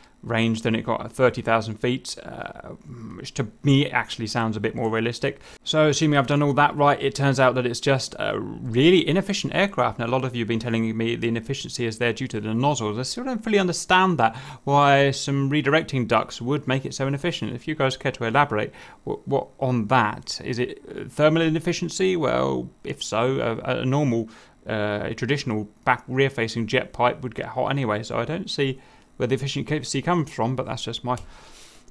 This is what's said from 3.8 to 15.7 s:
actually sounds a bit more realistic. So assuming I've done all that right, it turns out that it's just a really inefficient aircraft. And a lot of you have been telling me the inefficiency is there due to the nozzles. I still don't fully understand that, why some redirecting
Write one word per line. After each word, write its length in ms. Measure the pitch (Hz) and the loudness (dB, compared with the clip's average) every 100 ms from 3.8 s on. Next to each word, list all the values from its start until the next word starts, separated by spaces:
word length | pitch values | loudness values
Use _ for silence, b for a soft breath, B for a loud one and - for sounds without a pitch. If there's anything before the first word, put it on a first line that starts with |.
| 147 | 4
actually 360 | 123 113 - 110 | 0 -2 -6 -4
sounds 300 | 120 113 107 | -2 -2 0
a 40 | |
bit 120 | 110 | -2
more 160 | 113 113 | -2 0
realistic. 520 | 113 113 117 139 - B - - | 0 0 -2 -4 -4 B -12 -2
So 240 | 156 156 | 4 4
assuming 280 | 139 156 143 | 4 4 4
I've 100 | 127 | 4
done 140 | 143 | 2
all 120 | 147 | 4
that 200 | 139 147 147 | 4 4 4
right, 200 | 143 143 | 4 4
it 120 | 139 | 0
turns 280 | 139 139 131 | 0 2 4
out 140 | 127 123 | 4 4
that 100 | 123 | 0
it's 160 | 117 | 0
just 340 | - 135 - - | 2 2 0 -4
a 220 | 107 104 | -4 -2
really 680 | 104 110 127 113 151 185 - | -6 -8 -2 4 6 6 6
inefficient 480 | 175 196 196 - | 2 0 -2 -2
aircraft. 460 | 156 196 196 117 - | 0 0 0 -2 -2
And 80 | 117 | -2
a 20 | |
lot 140 | 131 | 0
of 100 | 127 | -2
you 60 | 120 | -2
have 80 | 113 | -2
been 140 | 113 | -2
telling 360 | 123 113 113 110 | 0 0 0 0
me 200 | 113 117 | -2 0
the 100 | 117 | -2
inefficiency 580 | 113 113 135 - - 117 | -2 -4 -6 -8 -6 -4
is 120 | 110 | -2
there 160 | 120 | -2
due 140 | 113 131 | -2 -4
to 120 | 110 | -6
the 140 | 107 | -2
nozzles. 440 | 113 139 135 113 107 | 0 0 0 -2 -2
I 40 | |
still 240 | 127 - 262 | -6 -6 -6
don't 180 | 240 | -6
fully 160 | 226 208 | 0 2
understand 580 | 185 165 - 185 185 160 | 2 -2 2 4 4 4
that, 200 | 113 113 B B | 2 0 B B
why 480 | - 143 143 139 139 | 2 4 6 6 4
some 380 | 135 - 139 139 | 2 -2 0 0
redirecting 580 | 151 143 | 0 2